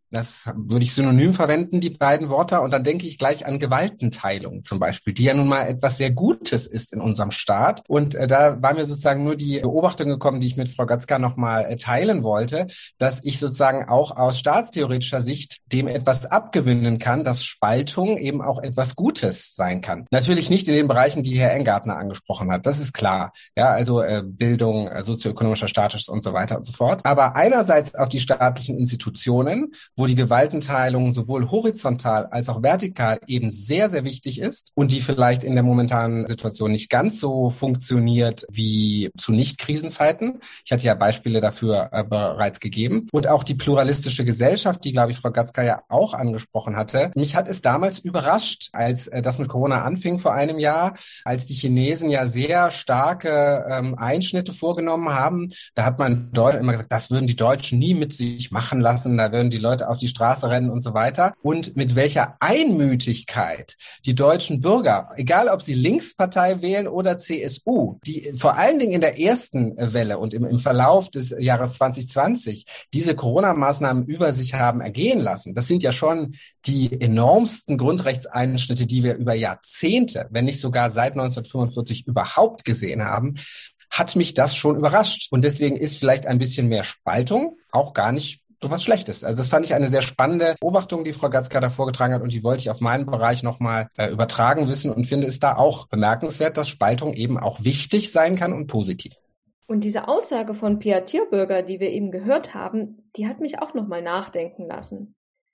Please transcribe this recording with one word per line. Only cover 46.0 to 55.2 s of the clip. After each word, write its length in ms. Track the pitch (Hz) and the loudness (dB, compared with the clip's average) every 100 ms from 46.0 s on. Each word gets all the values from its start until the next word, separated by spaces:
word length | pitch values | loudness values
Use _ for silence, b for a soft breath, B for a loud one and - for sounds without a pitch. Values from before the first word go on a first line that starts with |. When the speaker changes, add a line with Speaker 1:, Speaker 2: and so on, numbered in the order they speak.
| 214 | 2
Speaker 1:
angesprochen 600 | - 120 110 - 110 110 104 | 0 -4 -4 -6 -6 -4 -4
hatte. 360 | 107 131 175 139 | -2 0 0 0
Mich 200 | 147 175 | 0 0
hat 120 | 185 | -2
es 140 | 190 | 0
damals 360 | 123 135 190 185 | 2 2 0 -4
überrascht, 720 | 175 180 139 208 - - - | -6 -2 0 0 0 -6 -10
als, 340 | - 117 123 - | -4 -2 -2 -4
äh, 160 | 123 | -4
das 160 | 123 127 | -2 -2
mit 100 | 139 | -4
Corona 320 | 127 139 131 120 | 0 0 0 0
anfing 340 | 185 175 180 | -2 -2 0
vor 160 | 170 127 | 0 0
einem 240 | 147 160 | 0 0
Jahr, 340 | 147 160 180 190 B B | 0 2 0 -4 B B
als 240 | - 127 127 | -4 -4 -4
die 80 | 143 | -4
Chinesen 400 | 135 127 131 165 160 | 0 2 2 0 0
ja 180 | 139 123 | 0 0
sehr 420 | 120 143 175 175 | 0 2 4 2
starke, 920 | - - 127 147 180 165 147 143 143 127 | 0 0 2 2 0 0 2 4 2 0
ähm, 260 | 131 127 123 | -4 -4 -4
Einschnitte 540 | 117 160 180 180 180 | -2 -2 0 -4 -4
vorgenommen 580 | 180 165 175 165 165 160 | -4 -4 -2 -2 0 0
haben. 420 | 135 | 0